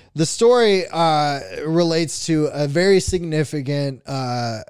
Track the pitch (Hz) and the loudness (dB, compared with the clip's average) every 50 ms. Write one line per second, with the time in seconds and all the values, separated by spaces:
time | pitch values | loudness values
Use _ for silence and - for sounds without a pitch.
0 | _ _ - 143 160 - - - 226 233 247 240 233 208 196 185 170 - - 165 | _ _ -4 -2 -2 -2 0 2 4 6 6 6 6 4 4 2 0 -2 -2 0
1 | 170 160 156 151 147 143 143 135 - 95 92 - 147 156 160 175 175 165 160 165 | 2 2 2 2 2 0 -2 -4 -6 -10 -10 -8 -4 0 2 2 2 2 2 0
2 | 170 143 - - - - 160 151 151 143 - 143 147 143 139 170 185 196 196 185 | -2 -2 -4 -6 -4 0 0 0 0 0 -2 -2 -4 -2 0 2 4 4 4 4
3 | - - 190 180 175 165 156 156 151 - 156 147 131 139 143 143 143 139 135 120 | 2 0 -2 -4 -4 -2 -2 -2 -2 -2 -4 -6 -4 -4 -2 -2 -2 -4 -6 -8
4 | _ 131 135 131 131 123 123 120 120 117 113 107 - | _ -10 -8 -6 -4 -4 -4 -4 -4 -6 -6 -8 -12